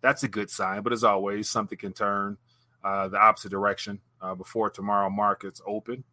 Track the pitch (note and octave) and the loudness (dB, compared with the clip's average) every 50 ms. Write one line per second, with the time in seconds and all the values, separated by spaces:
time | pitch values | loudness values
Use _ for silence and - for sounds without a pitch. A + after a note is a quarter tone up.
0 | - B2+ C#3 - - A#2 G2 G#2+ G2+ F#2 - - G2 F#2 F#2+ G#2 G2+ A#2+ A#2+ A2 | 4 4 2 2 -2 -4 -2 -4 -4 -2 -2 -2 -2 -2 -2 -2 -2 -2 0 4
1 | A2+ A2+ G2+ G2 G2 G2+ G2+ G#2 G#2+ - - A#2 G#2+ F#2+ - - - G2 F#2 - | 4 4 4 4 2 0 -2 -2 -4 -2 -2 -2 -2 -2 -6 -10 -10 -10 -4 -2
2 | G#2+ G2+ G2+ G2+ G2 G2+ G2+ - _ _ _ _ _ _ _ _ - G2 G2 G2 | 0 0 0 0 -2 -4 -6 -10 _ _ _ _ _ _ _ _ -4 -4 -2 -2
3 | G2 F#2+ F#2+ G2 G#2+ A2 G#2+ - - G2 F#2+ G2 G2+ G2+ G2 - - G#2 G2+ G2 | -2 -2 4 6 8 8 6 4 -2 -6 -4 0 0 0 0 -2 -6 -10 -10 -12
4 | _ _ _ _ F#2+ F#2 F#2 F#2 F#2 - - A2 A2 G#2 - - G2 G2+ G#2 G2+ | _ _ _ _ -10 -10 -10 -10 -12 -6 -2 -2 -2 -2 -2 -4 -4 0 2 2
5 | G2+ G2 G2 G2+ G#2 G#2 G2 - - G2 F#2 - - G2 G#2 G#2+ G2+ - A#2+ C3 | 2 0 0 0 2 2 0 0 -4 -12 -12 -12 -10 -8 -8 -8 -6 -8 -10 -10
6 | C3 _ | -12 _